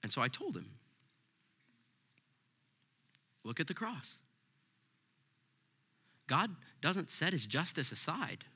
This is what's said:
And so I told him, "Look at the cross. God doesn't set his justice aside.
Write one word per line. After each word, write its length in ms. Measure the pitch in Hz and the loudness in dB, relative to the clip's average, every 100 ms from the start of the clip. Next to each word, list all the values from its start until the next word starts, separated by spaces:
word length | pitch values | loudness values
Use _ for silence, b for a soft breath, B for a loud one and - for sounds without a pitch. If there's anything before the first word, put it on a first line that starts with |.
And 120 | 113 | -2
so 80 | - | 2
I 80 | 123 | 0
told 260 | - 392 - | 0 -6 -6
him, 240 | - - _ _ _ _ _ _ _ _ _ _ _ _ _ _ _ _ _ _ _ _ _ _ _ - _ _ | -10 -18 _ _ _ _ _ _ _ _ _ _ _ _ _ _ _ _ _ _ _ _ _ _ _ -20 _ _
"Look 160 | 110 120 | -8 -4
at 80 | 160 | -4
the 60 | |
cross. 420 | 190 220 180 - - _ _ _ _ _ _ _ _ _ _ _ _ _ _ _ _ _ b b b - | -4 -6 -6 -10 -14 _ _ _ _ _ _ _ _ _ _ _ _ _ _ _ _ _ b b b 0
God 280 | 135 220 185 B B | 2 2 -2 B B
doesn't 300 | 156 185 165 | 4 4 2
set 220 | - 165 | 2 2
his 120 | 185 107 | 2 2
justice 460 | 135 175 - - | 0 0 0 -2
aside. 540 | 110 - 208 - 90 - | 0 -2 -2 -4 -8 -14